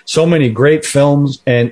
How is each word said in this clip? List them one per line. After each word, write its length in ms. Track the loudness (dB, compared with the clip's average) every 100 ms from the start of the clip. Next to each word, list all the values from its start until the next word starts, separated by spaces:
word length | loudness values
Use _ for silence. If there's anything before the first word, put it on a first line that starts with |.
so 200 | -6 -2
many 240 | 0 0 0
great 380 | 0 0 0 -2
films 540 | 0 2 2 -2 -4
and 260 | -2 0 0